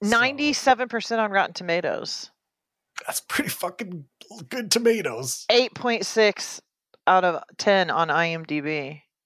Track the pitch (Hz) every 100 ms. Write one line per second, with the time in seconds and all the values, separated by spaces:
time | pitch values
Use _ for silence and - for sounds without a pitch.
0 | 208 233 254 277 294 - 277 240 247 233
1 | - 226 214 196 170 175 180 170 165 -
2 | - - - _ _ _ _ _ _ -
3 | - - - - 294 - 175 180 196 175
4 | 139 _ - 220 147 254 214 233 233 226
5 | 156 113 127 - - 240 254 - 247 226
6 | 185 220 214 - - - - _ _ _
7 | - 185 180 160 - - 208 196 170 139
8 | 160 151 170 165 160 151 147 151 139 147
9 | _ _